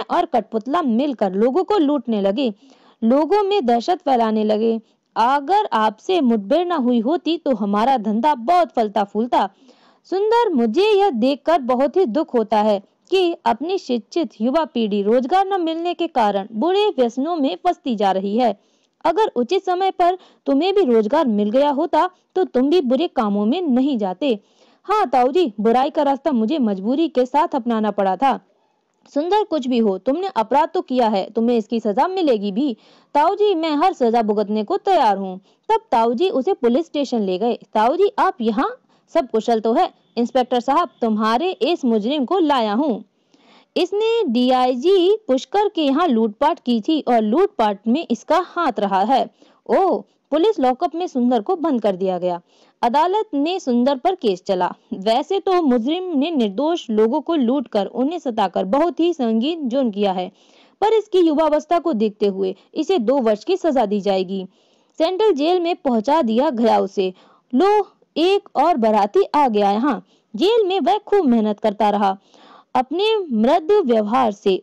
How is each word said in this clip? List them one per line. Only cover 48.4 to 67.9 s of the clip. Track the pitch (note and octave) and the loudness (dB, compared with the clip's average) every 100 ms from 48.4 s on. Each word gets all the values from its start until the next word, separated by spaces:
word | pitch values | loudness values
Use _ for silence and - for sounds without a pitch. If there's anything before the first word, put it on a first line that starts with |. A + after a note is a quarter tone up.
| F4+ | -2
हाथ | F4 D#4+ C4 | -4 -4 -2
रहा | G3+ F#3+ | -2 0
है। | G#3+ B3+ - _ _ _ - | 2 0 -2 _ _ _ -2
ओह, | C#4 F#4 A3 - _ - | 0 2 -2 -6 _ -4
पुलिस | D4+ G#4+ G4+ | 0 2 2
लॉकअप | B3+ B3 F4 | 0 0 -4
में | E4 F4+ | -4 -6
सुंदर | B3+ A#3+ B3 | 0 0 0
को | - | -2
बंद | F#4 D#4+ A#3+ | -2 -2 -2
कर | G#3 | -2
दिया | F#3 F#3+ F3+ | -2 -4 -2
गया। | F3+ F3 _ _ _ - | -4 -4 _ _ _ -4
अदालत | A#3+ C#4 F4 G#4+ G#4+ | 0 2 0 0 -2
ने | C#4+ D#4 F#4+ | -2 -2 -2
सुंदर | C4+ A#3+ B3+ C#4 | -2 0 0 0
पर | F4 | -2
केस | F#4 A3 F3+ - | -2 -2 -4 -4
चला। | F#3 F3 - - | -2 -2 -6 -12
वैसे | G3 G3 A#3+ - F#4+ | -6 0 0 0 -4
तो | G4 F4+ | 0 0
मुजरिम | D4+ B3 A#3+ F4 F#4 C#4+ | 2 0 0 -4 -2 -2
ने | D#4 | -2
निर्दोष | D4+ G#3+ F#3+ D4+ E4+ - | 0 -2 -2 -2 -2 -2
लोगों | G#3+ A3 D4+ | 0 2 0
को | - | -2
लूटकर | E4 A#3 C#4+ A#3+ G#3 | -2 0 -2 -2 -4
उन्हें | G3 - C4+ F4 | -4 -2 -4 -4
सताकर | C4+ A3 F#3+ G3 | -6 -2 -2 -2
बहुत | F#3+ C4+ E4+ C4+ | -2 0 0 0
ही | E4+ | -2
संगीन | D#4+ A#3 A3 C4+ E4+ B3+ | 0 -2 0 -2 -4 -4
जुर्म | C4+ A#3+ | -2 -2
किया | G3+ G3+ | -2 -2
है, | F#3 F#3 _ _ _ _ - | -2 -8 _ _ _ _ -2
पर | G#4+ | 0
इसकी | A4 G#4 F#4 | 0 2 2
युवावस्था | E4 D4 D#4 D4+ - E4+ | 4 4 2 0 0 -2
को | F4 | 0
देखते | G#3+ A3 G#3 G3+ | 0 -2 0 -4
हुए | F#3+ F#3+ F#3+ _ | -2 -6 -6 _
इसे | - D4+ F#4 | -8 -2 0
दो | G#3+ C#4 | 2 0
वर्ष | A3 G#3 | 0 -2
की | - F#4+ | -2 -2
सजा | E4+ C4 | 0 0
दी | G#3 G#3 | 0 -2
जाएगी। | F#3+ F#3+ F#3 F#3+ F#3 _ _ _ _ - | -2 -2 -2 -8 -10 _ _ _ _ -4
सेंट्रल | E4 F#4 A4 | -2 2 0
जेल | C#4 D#4 F#4 | 2 0 0
में | E4+ | -2
पहुंचा | F4+ C#4 A#3 G#3+ D#4+ | -4 -2 -2 0 0
दिया | A#3 A3 D#4 | 2 0 0
गया | A#3 A3+ G#3 | 0 2 2
उसे। | G3 - F#3 - _ _ - | 0 -2 -4 -6 _ _ -4
लो, | B3 G4 G#4+ F#4+ | 2 4 2 0